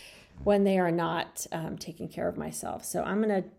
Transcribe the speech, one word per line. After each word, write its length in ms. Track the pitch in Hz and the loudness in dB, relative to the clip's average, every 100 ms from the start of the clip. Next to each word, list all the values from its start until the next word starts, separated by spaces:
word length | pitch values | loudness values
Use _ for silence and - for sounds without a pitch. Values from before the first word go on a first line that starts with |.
| - - - - - | -20 -20 -20 -2 4
when 180 | 202 | 6
they 160 | 196 190 | 6 6
are 120 | 175 | 4
not, 540 | 170 165 165 - - - | 4 2 0 -4 -8 -8
um, 260 | 165 160 165 | -6 -6 -6
taking 300 | - 160 170 | -10 -10 -10
care 220 | 170 175 | -4 -4
of 80 | 170 | -2
myself. 480 | 156 156 - - - | -6 -6 -8 -8 -6
So 180 | 180 | -4
I'm 160 | - 196 | 0 0
gonna 240 | 220 196 180 | 2 0 -2